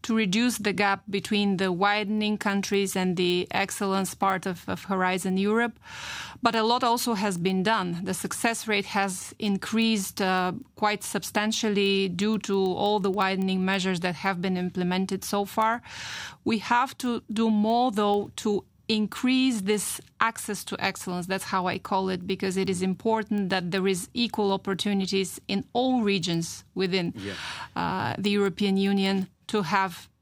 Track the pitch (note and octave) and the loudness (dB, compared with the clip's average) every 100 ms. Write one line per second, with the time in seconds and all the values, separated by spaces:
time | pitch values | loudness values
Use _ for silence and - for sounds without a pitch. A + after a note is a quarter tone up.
0 | - A3 G#3+ G3+ B3 A3+ G#3 F#3 G3+ G3 | 0 2 2 4 2 2 -2 2 2 2
1 | - G3 - G#3 G3+ F#3 F#3+ F3 G3+ G#3 | -2 -6 0 0 2 2 0 2 2 2
2 | G#3 G#3+ G#3+ G#3 G#3 G3 F#3+ G3+ G3 F#3+ | 0 0 0 0 0 0 0 0 2 0
3 | F#3 F3 F3+ F3+ - - G3 - G3+ F#3+ | 0 2 2 2 0 -2 -2 -2 0 0
4 | F#3 - G3 F#3+ G3 F3 - F#3 - F#3+ | -2 0 0 0 -2 -6 -6 -8 -2 0
5 | F#3 F#3 F#3+ F#3+ G3 A3 A#3+ - - - | 2 0 0 0 2 2 0 -4 -18 -14
6 | - - - - A#3 A3+ A3 B3 B3 A#3+ | -12 -10 -12 0 2 4 4 4 4 2
7 | A#3+ G#3+ G#3 F3 F3 F#3+ F#3 A3 F3+ E3+ | 2 0 0 0 0 2 2 2 0 -4
8 | F#3 F#3+ F3+ - A#3 A3+ A3+ G3+ G3 G3+ | -4 -4 -6 -2 -2 -2 0 0 0 0
9 | G3 F#3 - - G#3 G3 - A3 A3+ A3 | 0 -2 -10 -4 -2 0 0 2 4 2
10 | F#3+ - F#3+ F#3 F3+ - - - G#3 G#3 | 0 -2 0 2 0 -4 -12 -2 0 0
11 | - G3+ - A3 G#3+ A3 A3 G3+ G3 G3 | -4 -6 -2 0 0 0 0 2 4 2
12 | G3 F3 G#3 A3 G#3 G3 F#3+ F3+ G3+ G#3 | 0 0 0 0 0 0 2 2 2 2
13 | G3 G3 F#3+ F#3+ F#3+ F#3+ F#3 G3 F#3 F3+ | 2 2 0 0 0 0 2 2 0 0
14 | F#3 E3 F#3+ F3+ F#3+ F#3 F3+ F3+ F3+ F#3 | -2 -2 -2 0 0 0 -2 0 0 0
15 | F#3+ F#3+ - G3+ G3+ - A3 A#3 - - | 0 -4 -2 -2 -2 0 2 0 -6 -14
16 | - - - - - A3 - A#3+ C4 - | -12 -10 -12 -6 0 0 2 2 2 -2
17 | B3 A#3 - G#3+ A3+ G#3+ G#3+ A#3 B3+ G#3 | -2 -2 -2 0 2 4 4 4 2 2
18 | G#3 G#3 G3 - G#3+ G3+ - _ - A3 | 2 2 -2 -4 -2 -2 -4 _ -2 0
19 | G#3 - B3+ C4 C4 A#3 F#3+ G#3+ - - | 0 0 2 4 4 2 0 0 0 -8
20 | - _ A3+ A3+ - G3+ - G3 G3 F#3+ | -12 _ -2 -2 -8 -8 -6 -2 -2 -4
21 | - F3+ F3 F#3+ - F#3+ F3+ F3 - G3 | -6 -4 -2 -4 0 -2 0 -4 -2 -2
22 | F#3+ F#3 F3+ F#3 F#3+ F#3 F#3+ F3+ F#3+ F#3 | -2 -4 -4 -2 -2 0 -2 0 0 0
23 | A3+ A3 G#3+ G#3 F#3+ F#3+ F3 F#3+ F#3+ F#3 | 0 0 0 -2 0 -2 0 0 0 0
24 | - - A#3 - G3+ F#3+ G3 F#3+ G#3 G3 | -4 -4 -2 0 0 0 -2 -2 0 0
25 | F#3+ F#3+ F#3 - - G3 - A#3+ C4 B3+ | 0 0 -2 -8 -6 -6 -2 -2 2 2
26 | G#3 G3 E3+ E3 E3 - - - F#3+ F#3 | 2 2 0 -2 -2 -10 -12 -4 0 0
27 | E3+ C#3 G2 - - - - - E3+ F#3 | -2 -4 -8 -8 -10 -10 -10 -4 -2 -2
28 | A#2+ - G3+ G3+ G3 F#3+ G3+ F#3+ G3 G3 | -4 -2 0 2 0 0 0 2 2 2
29 | F#3+ G3 F#3+ _ - G#3+ D#3+ G3 F#3+ F3 | 2 0 -2 _ -4 -2 0 0 0 -6
30 | - _ | -18 _